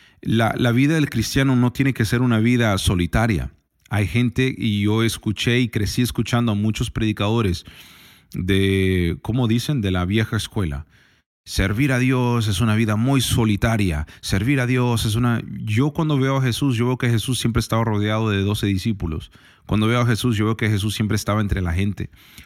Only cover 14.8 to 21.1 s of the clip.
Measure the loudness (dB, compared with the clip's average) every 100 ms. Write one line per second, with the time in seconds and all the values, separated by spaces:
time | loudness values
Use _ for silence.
14.8 | 2 0 0 0 0 0 -4 -8 -2 0
15.8 | 0 0 0 2 2 2 0 0 0 0
16.8 | 0 0 0 0 0 -2 0 0 0 0
17.8 | 0 0 0 0 0 0 0 0 0 0
18.8 | -2 -4 -4 -6 -10 -18 -20 -18 -4 0
19.8 | 2 2 2 0 0 0 0 0 0 0
20.8 | -2 -2 -2